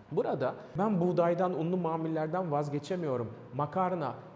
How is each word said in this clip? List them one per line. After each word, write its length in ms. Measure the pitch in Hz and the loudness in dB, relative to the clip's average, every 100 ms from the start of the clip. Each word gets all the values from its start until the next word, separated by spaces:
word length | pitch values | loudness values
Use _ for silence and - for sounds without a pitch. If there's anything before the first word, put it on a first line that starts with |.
| - | -4
Burada 440 | 156 - 135 127 - - 156 | 0 0 0 -2 -2 -6 0
"Ben 240 | 214 185 | 2 4
buğdaydan, 580 | 180 165 170 175 180 151 | 4 4 4 4 2 0
unlu 180 | 165 185 | 0 0
mamullerden 760 | 170 165 160 160 156 180 180 | 0 0 0 0 0 -2 0
vazgeçemiyorum. 800 | 143 147 143 - 180 156 123 110 113 - 127 | 0 0 -2 -2 -2 0 -2 -2 -8 -8 -4
Makarna, 580 | 147 185 185 180 135 117 - | -2 0 0 0 -2 -6 -12